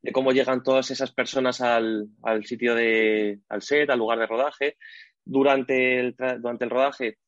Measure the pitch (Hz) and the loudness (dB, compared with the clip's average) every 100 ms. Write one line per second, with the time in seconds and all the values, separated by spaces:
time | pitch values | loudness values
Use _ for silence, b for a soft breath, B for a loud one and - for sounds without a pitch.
0 | 123 120 131 131 127 127 127 131 127 131 | -2 0 2 2 2 0 2 2 0 -6
1 | 135 - 120 135 127 123 123 117 113 110 | -6 -4 -2 0 0 0 2 2 0 -4
2 | 107 _ 113 110 107 113 120 117 117 113 | -6 _ -2 -2 -2 -4 0 2 2 2
3 | 110 107 104 101 _ 104 - 147 147 127 | 2 2 0 -4 _ -10 -2 0 2 0
4 | 110 113 113 113 139 - 139 - B B | 0 0 -2 -2 -2 -2 -6 -6 B B
5 | B B - 135 135 135 131 131 127 127 | B B -4 2 4 2 2 0 2 2
6 | 123 123 127 123 120 117 123 120 135 139 | -2 -2 -6 -4 -6 -6 -4 0 0 0
7 | 120 - | -8 -8